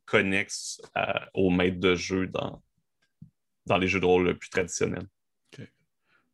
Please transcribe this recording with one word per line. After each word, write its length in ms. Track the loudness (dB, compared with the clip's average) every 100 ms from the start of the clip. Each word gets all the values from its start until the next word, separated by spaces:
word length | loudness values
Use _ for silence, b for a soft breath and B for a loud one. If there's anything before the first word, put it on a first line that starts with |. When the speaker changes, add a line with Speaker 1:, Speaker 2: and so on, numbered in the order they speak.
| 0
Speaker 1:
connexe 760 | 2 2 0 -2 -8 -10 -14 -8 -4
à, 340 | -2 -4 -6
au 160 | 0 2
maître 280 | 4 2 2
de 160 | 2 0
jeu 320 | -2 -4 -4
dans, 360 | -6 -8 -10 _ _ _ _ _ _ -20 _ _ _ 0
dans 120 | 0
les 100 | 2
jeux 120 | 2
de 60 | 4
rôle 320 | 4 4 0
plus 120 | -4
traditionnels. 580 | -4 -4 -2 -4 -4 -10 _ _ _ _
Speaker 2:
OK. 140 | -20 -20 _ _ _ _ _ _